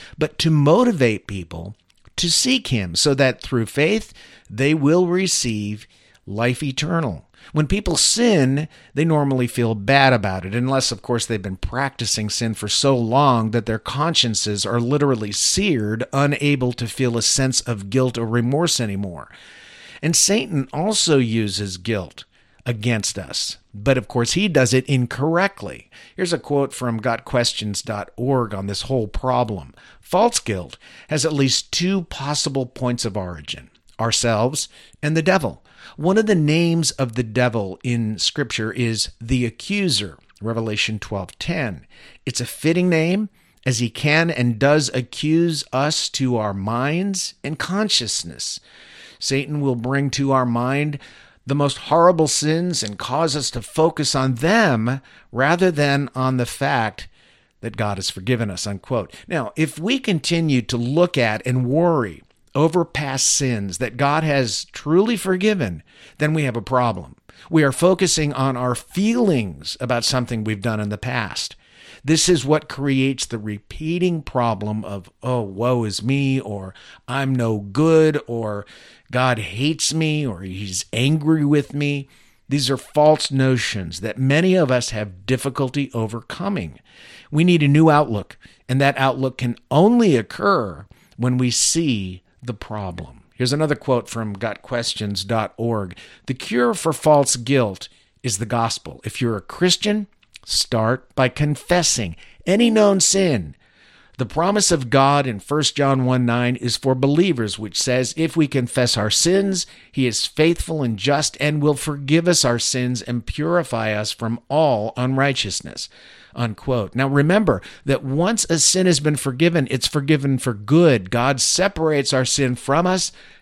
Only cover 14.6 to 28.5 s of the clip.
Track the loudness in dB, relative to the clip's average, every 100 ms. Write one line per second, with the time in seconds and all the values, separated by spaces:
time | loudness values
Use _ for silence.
14.6 | -2 -2 0 0 0 0 -4 -4 -2 0
15.6 | 0 0 0 -4 -2 0 0 2 0 0
16.6 | 0 -2 -6 -2 0 0 0 2 0 0
17.6 | -4 -6 -2 0 0 -2 -2 0 0 0
18.6 | 0 0 -2 -4 -6 -10 -16 -20 -20 -20
19.6 | -20 -20 -20 -6 -2 2 2 2 0 -4
20.6 | -4 -4 -2 0 2 2 4 0 -2 -4
21.6 | -6 -8 -4 -4 -6 -14 -20 _ _ _
22.6 | -8 -4 -2 -2 -2 -8 -8 -6 -6 -10
23.6 | _ -4 0 0 0 -2 0 0 2 2
24.6 | 4 2 2 0 0 -2 0 0 0 -4
25.6 | -14 -16 -20 -20 -20 -6 -4 -4 -2 0
26.6 | 0 -2 -4 -2 -2 -4 -2 -2 0 -2
27.6 | -6 -6 -8 -8 -10 -6 -2 0 0